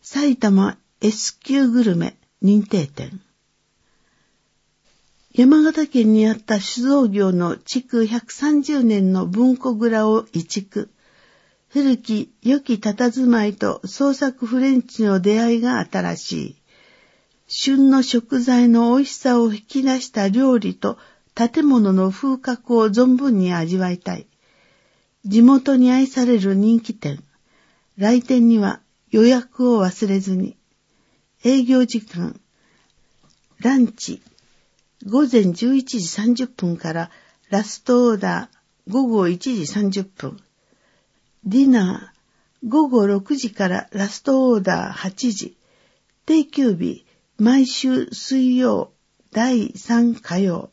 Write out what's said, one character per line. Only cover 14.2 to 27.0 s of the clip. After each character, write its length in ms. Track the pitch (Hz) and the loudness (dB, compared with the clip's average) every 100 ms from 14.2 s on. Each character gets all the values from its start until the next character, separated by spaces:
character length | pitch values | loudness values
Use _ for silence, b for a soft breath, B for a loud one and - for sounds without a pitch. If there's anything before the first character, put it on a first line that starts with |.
| 269 262 233 | -4 -6 -4
フ 140 | 254 | -2
レ 140 | 269 | 2
ン 80 | 254 | 0
チ 220 | - - | -2 -2
の 160 | 214 190 | 0 2
出 200 | 190 214 | 2 0
会 180 | 233 233 | 0 0
い 20 | |
が 180 | 240 240 | -2 -4
新 380 | 180 190 175 170 | -4 -6 -6 -8
し 160 | - | -10
い。 240 | 82 69 - b b b b b b b b _ | -10 -10 -14 b b b b b b b b _
旬 440 | - - 269 269 | -6 0 4 6
の 120 | 269 | 4
食 380 | 254 240 233 262 | 2 -2 -2 -4
材 280 | 247 247 240 | 2 4 4
の 260 | 233 233 254 | 4 4 2
美 60 | |
味 80 | 269 | 0
し 60 | - | -4
さ 240 | 262 240 | 0 2
を 120 | 233 | 0
引 80 | 214 | -2
き 220 | _ 277 | _ -4
出 180 | 262 262 | -2 -2
し 100 | 254 | -4
た 180 | 226 196 | -4 -2
料 280 | 214 269 247 | 2 2 2
理 160 | 196 | -2
と 240 | 185 202 - b b b | -6 -8 -8 b b b
建 340 | - 233 320 294 | -4 -2 0 2
物 260 | 254 202 | 4 4
の 180 | 190 190 | 2 0
風 280 | 190 277 262 | -2 -6 -4
格 380 | 262 240 - 233 | -6 -8 -2 0
を 120 | 220 | 2
存 260 | 208 254 | 2 2
分 240 | 254 277 208 | 2 2 0
に 160 | 180 | 0
味 240 | 170 165 185 | -2 -2 -2
わ 120 | 180 | -4
い 60 | 175 | -6
た 180 | 190 175 | -8 -12
い。 100 | - _ _ _ _ _ _ _ _ _ | -16 _ _ _ _ _ _ _ _ _
地 180 | 202 214 | -2 6
元 340 | 240 269 269 269 | 6 6 2 2
に 160 | 247 | 4
愛 160 | 254 262 | 2 0
さ 180 | 262 247 | 0 0
れ 120 | 233 | 2
る 180 | 190 196 | 2 0
人 240 | 214 226 | 2 0
気 120 | 226 | -2
店。 300 | - | -10